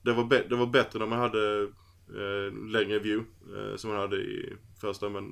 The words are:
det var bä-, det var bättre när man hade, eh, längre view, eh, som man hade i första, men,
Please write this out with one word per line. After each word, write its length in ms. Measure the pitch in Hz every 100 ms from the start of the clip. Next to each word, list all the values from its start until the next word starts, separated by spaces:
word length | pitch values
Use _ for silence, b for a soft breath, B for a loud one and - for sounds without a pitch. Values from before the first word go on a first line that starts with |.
det 100 | 123
var 100 | 117
bä-, 260 | 120 127 -
det 60 | 120
var 120 | 120
bättre 320 | 127 117 110
när 60 | 110
man 140 | 117
hade, 420 | 120 107 104 104
eh, 880 | 101 - - - - 104 98 101 98 107 110
längre 280 | 110 101 107
view, 260 | 107 107 117 - - 101
eh, 180 | 101 101
som 140 | 110
man 100 | 104
hade 180 | 98 98
i 360 | 101 104 - 101 - -
första, 280 | 104 98 104
men, 140 | 101 101